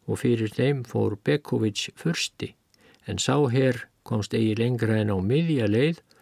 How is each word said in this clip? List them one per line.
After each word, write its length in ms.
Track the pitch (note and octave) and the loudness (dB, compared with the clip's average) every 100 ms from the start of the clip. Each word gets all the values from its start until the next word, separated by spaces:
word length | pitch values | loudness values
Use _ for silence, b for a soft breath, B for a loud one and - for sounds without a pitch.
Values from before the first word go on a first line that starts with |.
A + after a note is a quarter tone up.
| - | -8
og 160 | G#2+ | -2
fyrir 320 | B2+ A#2 A2 | 0 0 0
þeim 300 | - C3 C#3 A#2+ | 0 0 0 -2
fór 320 | A2 G#2+ G#2 | -2 -2 -2
Bekovits 680 | - D3 - A#2+ A2 G#2 - - | 0 -2 0 -2 0 -2 -8 -6
fursti, 580 | E3 E3 - - - - _ b b b - | -4 -4 -6 -8 -12 -12 _ b b b -8
en 100 | F#2+ | -4
sá 180 | - C3+ C#3+ | 0 2 2
her 360 | B2 C3 A#2+ - _ | 4 2 0 -6 _
komst 300 | - A#2 G2+ | -4 -4 -2
eigi 220 | A#2 A2 G#2+ | 0 0 0
lengra 420 | A#2 B2 A2 A2 | 0 0 0 2
en 120 | G#2 | 2
á 40 | G2 | 0
miðja 520 | F#2+ C#3 E3+ D3 G#2+ | 0 0 2 0 2
leið 320 | G#2+ D3 E3+ b b | 2 2 -2 b b